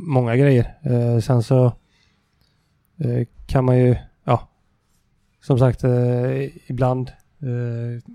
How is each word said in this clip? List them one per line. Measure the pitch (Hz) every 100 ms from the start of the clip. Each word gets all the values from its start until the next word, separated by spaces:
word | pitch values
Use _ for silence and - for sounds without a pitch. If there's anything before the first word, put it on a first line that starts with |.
| 175
många | 131 120 120
grejer. | 143 127 113 -
Eh, | 139 120 120 117
sen | 107 127
så, | 110 131 127 - _ _ _ _ _ _ _ _ _ _ _ -
eh, | 135 120 120 - -
kan | 139 127
man | 127
ju, | 123 120 - _
ja, | - 120 - _ _ _ _ _ _ _ _ _
som | - 131
sagt, | 131 113
eh, | 131 123 123 123 127 131 139 170 -
ibland, | 123 127 127 127 - _ _
eh, | 135 120 120 117 120 120 -